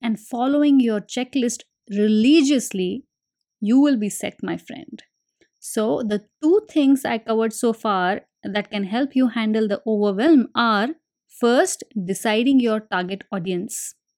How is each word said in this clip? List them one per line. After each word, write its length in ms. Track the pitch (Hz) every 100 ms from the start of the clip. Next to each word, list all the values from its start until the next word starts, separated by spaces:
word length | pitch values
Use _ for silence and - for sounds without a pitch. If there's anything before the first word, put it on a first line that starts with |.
and 180 | 233 214
following 600 | - 233 254 285 294 277
your 200 | 240 208
checklist 640 | 208 - 254 277 240 240 - _ -
religiously, 1120 | 202 214 214 233 320 277 277 - 196 180 233 - _ _ _ _ -
you 200 | 208 254
will 180 | 294 254
be 120 | 208
set, 280 | - - -
my 160 | 185 170
friend. 460 | - - - - - _ _ _ _ _
So 420 | - - 220 277
the 240 | 226 208 - _
two 200 | 302 392 -
things 340 | 311 269 269 -
I 140 | 226
covered 340 | 226 220 226
so 200 | 220 240
far 480 | 220 220 196 180 202 - _
that 280 | 202 202 202
can 140 | 208 190
help 300 | 226 277 262
you 120 | 254
handle 400 | 240 220 220 220
the 140 | 196 226
overwhelm 640 | 214 208 190 285 311 220 -
are, 320 | 233 208 233 320 _ _ _
first, 560 | - 240 247 370 - - 214 180
deciding 560 | 190 226 214 240 269
your 180 | 240 214
target 460 | 214 185 180 196 -
audience. 600 | 196 175 180 214 - - - _